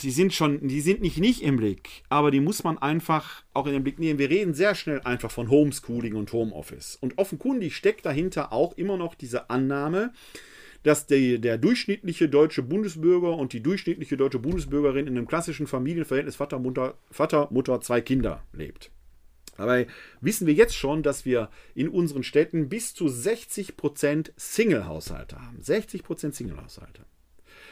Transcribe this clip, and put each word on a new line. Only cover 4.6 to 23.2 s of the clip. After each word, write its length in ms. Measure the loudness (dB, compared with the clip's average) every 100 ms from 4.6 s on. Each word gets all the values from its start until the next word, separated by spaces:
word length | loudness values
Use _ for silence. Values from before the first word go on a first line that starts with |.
| 2 2
schnell 240 | -4 -4
einfach 300 | -2 -4 -4
von 180 | -6 4
Homeschooling 640 | 6 6 0 -6 -4 -4 -4
und 180 | -4
Homeoffice. 640 | -2 -2 -6 -14 -14 -16 -8
Und 180 | -6 -2
offenkundig 600 | -2 -2 -2 -2 -4 0
steckt 280 | 0 0 -2
dahinter 460 | -2 -2 -2 -2
auch 220 | 0 0
immer 240 | 0 -4 -4
noch 180 | -6 -8
diese 340 | -6 -6 -2
Annahme, 640 | 0 0 0 -2 -2 -2 -8 -20 -20 -20 -20 -20 -2
dass 220 | 2 2 4
die, 340 | 4 4 4
der 200 | 2 2
durchschnittliche 680 | 2 2 0 -4 -2 0 4
deutsche 360 | 6 4 2
Bundesbürger 720 | -2 -2 -2 2 4 4 2 0
und 160 | -4
die 80 | -2
durchschnittliche 560 | -2 -2 -2 -6 -4 0
deutsche 220 | 2 0
Bundesbürgerin 640 | -2 -4 -2 0 2 0 -2
in 100 | -4
einem 120 | -2
klassischen 400 | -2 -4 -6 -4
Familienverhältnis 680 | -2 -2 -2 -2 -2 -2 -6
Vater, 220 | -6 -4
Mutter, 380 | -4 -2 -4 -6 _
Vater, 360 | -4 2 2 2
Mutter, 300 | 0 0 -2
zwei 200 | 0 0
Kinder 420 | 2 0 0 -4 -12
lebt. 380 | -12 -12 -14 -20 -20 -20 -20 -20 _ -20 -6
Dabei 280 | 2 2 0 -6 -20 -4
wissen 260 | -2 0 2
wir 80 | 6
jetzt 200 | 6 4
schon, 280 | -2 0
dass 200 | 0 -2
wir 280 | 0 0 0 -10 -14 -4
in 120 | -2
unseren 360 | 0 0 -2
Städten 440 | 0 2 2 0 -2
bis 280 | -4 -8 -2
zu 140 | -2
sechzig 680 | -2